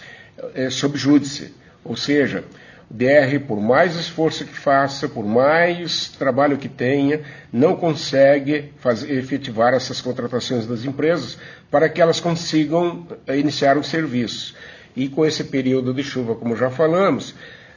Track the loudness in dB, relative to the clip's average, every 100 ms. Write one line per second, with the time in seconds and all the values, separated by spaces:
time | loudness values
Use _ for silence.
0 | -20 -20 -20 -16 -12 -6 -4 -2 -2 0
1 | 4 4 2 -10 -14 -18 -20 _ -12 -8
2 | -2 0 0 -2 -10 -20 -20 -20 -14 -2
3 | 4 4 4 0 -2 -2 2 4 4 0
4 | -6 0 0 -2 -12 -4 2 2 2 -2
5 | -6 -4 0 4 4 4 2 0 -6 -6
6 | -8 -4 0 2 2 0 -6 -4 0 2
7 | 2 0 -6 -18 -6 2 2 2 0 -2
8 | -2 4 6 6 2 -2 -4 -4 -2 -2
9 | -2 -4 -2 -6 -4 2 2 2 -2 -8
10 | -6 -6 -4 -4 -2 -4 -2 -6 -6 -2
11 | 0 0 -4 -14 -18 -20 0 2 2 4
12 | 4 4 0 -2 0 0 2 2 0 -4
13 | -12 -14 -4 -2 0 2 0 0 -2 -4
14 | -2 -2 -4 -6 -14 -18 -20 -20 -14 -8
15 | -6 0 0 0 -4 -2 0 0 0 -4
16 | -4 -6 -4 -4 -4 -2 -2 0 2 4
17 | 2 0 -4 -16 -20 -20 -20